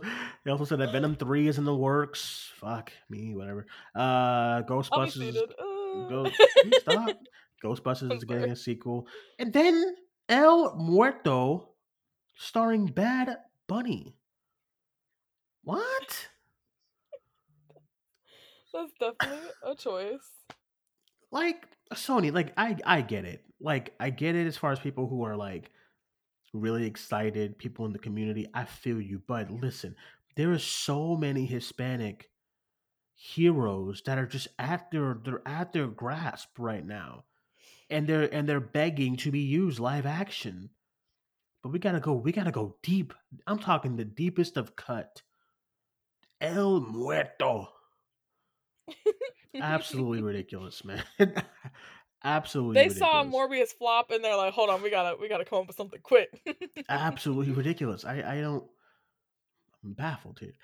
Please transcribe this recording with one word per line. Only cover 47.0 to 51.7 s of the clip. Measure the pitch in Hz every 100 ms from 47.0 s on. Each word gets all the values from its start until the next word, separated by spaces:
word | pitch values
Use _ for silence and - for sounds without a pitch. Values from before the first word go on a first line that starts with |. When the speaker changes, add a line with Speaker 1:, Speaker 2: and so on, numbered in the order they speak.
| 131 151 139 - 131 113 95 - _ _ _ _ _ _ _ _ _ _ -
Speaker 2:
<laughs> | 311 415 - 508 - _ 262
Speaker 1:
Absolutely | 156 156 - 131 123 117
ridiculous, | 107 101 92 95 92 -
man. | 98 101 - -
<laughs> | 196 - - - 135